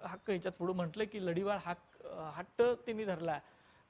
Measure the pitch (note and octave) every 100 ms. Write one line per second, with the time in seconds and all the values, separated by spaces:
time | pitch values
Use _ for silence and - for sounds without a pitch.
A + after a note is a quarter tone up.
0 | F#3+ F#3 - F#3 F#3 - F3 F#3 E3+ G#3
1 | G#3+ G#3+ F#3 E3+ G3 G3+ E3+ F3 - -
2 | - F3+ D#3+ D3 F#3 - A#3+ A#3+ - G#3+
3 | G#3+ E3+ E3 D3 - - - -